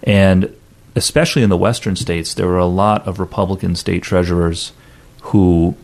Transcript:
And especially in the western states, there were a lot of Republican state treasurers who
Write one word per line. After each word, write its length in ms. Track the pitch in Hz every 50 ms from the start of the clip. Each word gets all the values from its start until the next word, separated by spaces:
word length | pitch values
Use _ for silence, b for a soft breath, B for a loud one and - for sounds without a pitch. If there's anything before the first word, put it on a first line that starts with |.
| -
And 520 | - 104 98 98 95 95 92 95 - - - - - - _ _ - -
especially 480 | - - - - 147 165 170 - 151 123
in 60 | 104
the 80 | 95 87
western 380 | 95 101 120 - - 110 95
states, 380 | - - - 85 85 82 - -
there 140 | - 92 90
were 100 | 90 90
a 80 | 90
lot 420 | 90 90 92 98 107 107 107 - -
of 120 | 92 98
Republican 560 | 95 87 - - 98 90 95 95 - 90 90
state 260 | 85 - - 92 87
treasurers 720 | - - - 92 90 87 90 87 87 82 82 82 - - - b b b b b b b b b
who 540 | - - - 104 95 90 87 85 82 87 - -